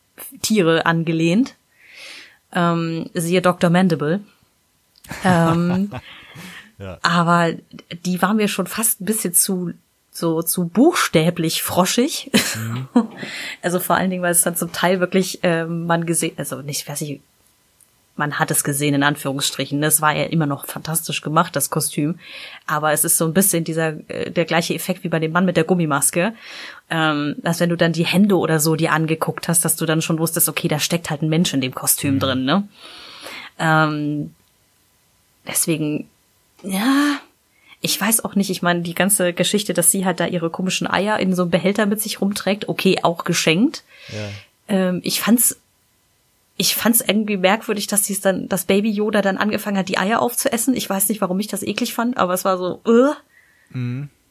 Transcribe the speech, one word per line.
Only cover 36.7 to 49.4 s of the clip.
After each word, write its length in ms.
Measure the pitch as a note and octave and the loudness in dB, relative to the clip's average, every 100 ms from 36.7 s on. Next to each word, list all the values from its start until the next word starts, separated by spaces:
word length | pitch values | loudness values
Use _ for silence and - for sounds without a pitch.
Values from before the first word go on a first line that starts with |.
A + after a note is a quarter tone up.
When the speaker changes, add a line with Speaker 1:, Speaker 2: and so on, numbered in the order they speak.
| F#3+ A#3+ C#4 D4 C#4 - _ _ _ _ - | -2 2 2 2 -2 -8 _ _ _ _ -6
Speaker 1:
ich 200 | D#3+ - | -4 -2
weiß 240 | G3 A3+ | 0 0
auch 120 | G3 G3+ | 0 -2
nicht, 120 | F#3+ | -2
ich 140 | F3 | 0
meine, 180 | F3 F3 | 0 0
die 140 | F3 | -2
ganze 400 | E3+ F#3 - F3+ | 0 2 2 0
Geschichte, 400 | F3 F3+ G#3 G#3 | 2 0 0 0
dass 160 | F3 - | 0 2
sie 160 | G3 F#3 | 2 0
halt 120 | F3 | 0
da 60 | F3 | -2
ihre 220 | F3+ E3 | -2 -4
komischen 380 | - F#3 - F3 | -2 -2 -2 0
Eier 320 | F3 G3+ G#3+ | 0 0 0
in 160 | F#3+ | 0
so 80 | F3+ | 2
einem 80 | F3+ | 2
Behälter 340 | E3+ F3+ G#3 | 2 2 2
mit 160 | G#3 G#3 | 0 0
sich 200 | G3+ - | -4 -2
rumträgt, 460 | G3 G3+ F#3+ G3 - | -2 -2 -2 -2 -4
okay, 320 | E3+ F#3+ F3 | 0 2 2
auch 220 | E3 E3+ | 0 0
geschenkt. 580 | - E3+ - D#3+ C#4 - - - - | -2 0 2 4 2 0 -14 -20 -14
Speaker 2:
Ja. 200 | G#2+ G#2 G#2 - _ - | -10 -10 -12 -18 _ -2
Speaker 1:
Ähm, 320 | G3 F#3 F3 | 0 0 -2
ich 160 | - - | -4 -2
fand's, 380 | - A#3+ - - _ _ _ _ _ _ _ _ _ - | 2 4 4 -2 _ _ _ _ _ _ _ _ _ -2
ich 180 | F#3 | -2
fand's 280 | - G#3+ A#3 | 2 2 2
irgendwie 340 | - G3+ G#3+ G3+ | 2 0 0 2
merkwürdig, 500 | F#3 A3 A3+ G#3 - | 2 2 0 -4 -2
dass 180 | G3+ - | -2 -2
sie's 160 | G3 | 0
dann, 260 | F#3+ F#3 - | 0 0 -2
dass 160 | F3+ | -4
Baby 260 | - G3 A3 | 2 2 2
Yoda 300 | G3+ G#3+ G#3+ | 0 0 2
dann 160 | G3 | 0
angefangen 400 | F#3+ | 0